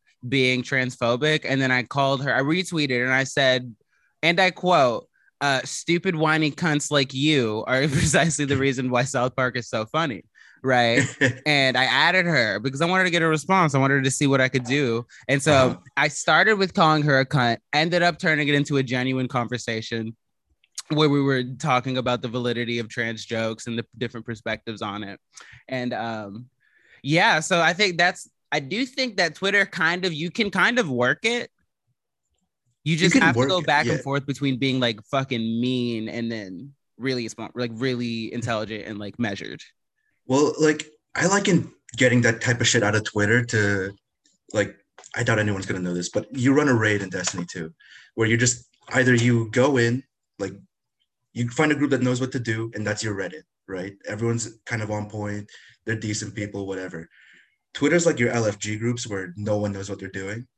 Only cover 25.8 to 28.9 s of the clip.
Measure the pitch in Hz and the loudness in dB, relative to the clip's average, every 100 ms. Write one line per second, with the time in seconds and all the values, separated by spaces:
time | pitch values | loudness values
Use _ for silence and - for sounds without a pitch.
25.8 | 123 113 117 110 101 104 127 _ _ _ | -6 -6 -6 -8 -10 -14 -18 _ _ _
26.8 | _ - 139 160 220 160 156 175 165 175 | _ -12 -2 2 2 2 2 2 2 2
27.8 | 202 170 175 185 - _ _ 151 139 196 | 0 2 0 0 -10 _ _ -4 -4 -4
28.8 | 262 | -4